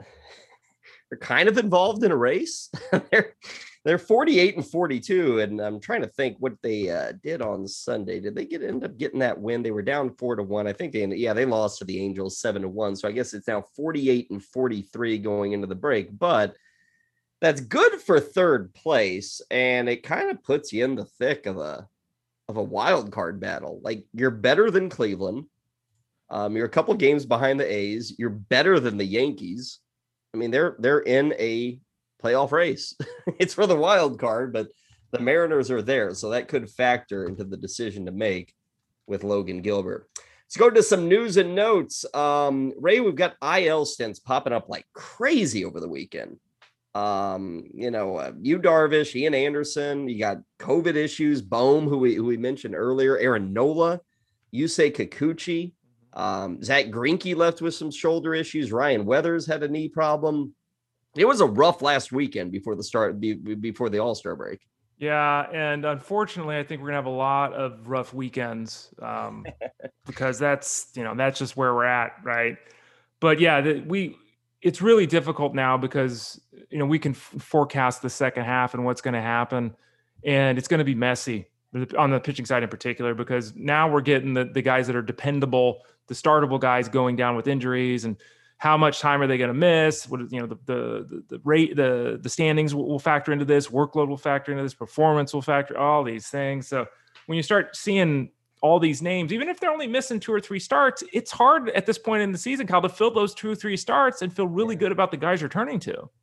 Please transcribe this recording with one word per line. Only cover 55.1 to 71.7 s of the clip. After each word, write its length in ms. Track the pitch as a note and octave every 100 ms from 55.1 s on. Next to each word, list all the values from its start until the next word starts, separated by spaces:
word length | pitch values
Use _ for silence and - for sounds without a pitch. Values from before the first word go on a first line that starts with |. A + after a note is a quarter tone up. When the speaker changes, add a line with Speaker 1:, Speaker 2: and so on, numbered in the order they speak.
| - D3+ E3 - E3 F3 - _ _ _
Speaker 1:
um, 480 | - G2 G2 F#2+ F2
Zach 240 | G2 C#3 A2+
Greinke 500 | A2 C3+ F3+ F#3 E3
left 240 | E3+ E3+
with 140 | E3
some 160 | D#3 D#3
shoulder 440 | C#3+ E3 E3 E3
issues, 380 | D#3+ D#3+ D#3 B2
Ryan 320 | A2+ C#3+ A#2
Weathers 420 | G2+ C3+ E3 E3+ D#3
had 160 | D#3
a 60 | D3
knee 200 | D#3 D#3
problem. 680 | D#3+ D#3 D3+ D3+ D3+ C#3+ - _ _ _ _ _
It 120 | C#3+ A3
was 140 | B3+
a 60 | D3
rough 340 | G#2 E3 -
last 320 | C#3 C#3 -
weekend 400 | B2+ C#3 G#2+ F2+
before 240 | G2 A2 G#2
the 80 |
start, 340 | G2+ A#2 G#2+ G#2
be-, 140 | A2
be-, 220 | G#2+ G#2+
before 340 | G#2+ A2+ G#2 A#2+
the 120 | G#2
All-Star 360 | A#2 A2 F2+ D2
break. 240 | G1+ - _ _ _ -
Speaker 2:
Yeah, 480 | D3 D3+ D3 D3 -
and 360 | D#3+ D3+ D3 D3+
unfortunately, 720 | C#3 - G3+ G#3 F3 D#3 D3
I 40 |
think 200 | C#3+ D3+
we're 60 | C#3+
gonna 100 | C#3+
have 80 | B2+
a 40 |
lot 440 | C3 C3+ C#3 C#3
of 340 | - C3 A2+ A2+
rough 240 | C3 A#2+
weekends, 800 | B2+ B2+ B2+ A#2+ A2+ A2+ - - -
um, 460 | A#2 A2+ A2 G#2+ G#2 - B2 _
Speaker 1:
<laughs> 300 | C3 _ -
Speaker 2:
because 320 | B2+ C3 A#2
that's, 520 | C#3+ C#3 - - -
you 100 | B2+
know, 100 | A2+
that's 240 | A#2 C3+ C3
just 180 | C3 C3
where 180 | B2+